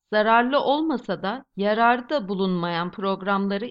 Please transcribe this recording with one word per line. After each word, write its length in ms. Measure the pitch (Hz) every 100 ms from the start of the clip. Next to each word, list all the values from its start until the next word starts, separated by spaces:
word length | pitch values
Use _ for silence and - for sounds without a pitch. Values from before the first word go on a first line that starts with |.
| _
zararlı 480 | 214 214 233 247 277
olmasa 640 | - 294 320 254 - 175
da 220 | 190 247 - -
yararı 540 | 202 214 233 247 247
da 200 | 302 190
bulunmayan 640 | 196 190 180 170 170 175
programları 720 | 190 196 190 190 196 196 202 247